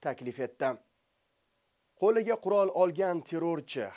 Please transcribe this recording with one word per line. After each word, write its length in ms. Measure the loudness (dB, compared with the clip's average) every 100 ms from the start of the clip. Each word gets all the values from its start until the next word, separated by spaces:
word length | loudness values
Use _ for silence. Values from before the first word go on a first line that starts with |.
taklif 400 | -8 -6 -8 -6
etdi. 360 | -8 -2 -2 -2 _ _ _ _ _ _ _ _ _ _ _ _
Qo'liga 320 | 2 2 2 -2
qurol 240 | 2 2 2 4
olgan 400 | 2 2 0 -2 -4
terrorchi 580 | -4 -2 -4 -6 -6 -6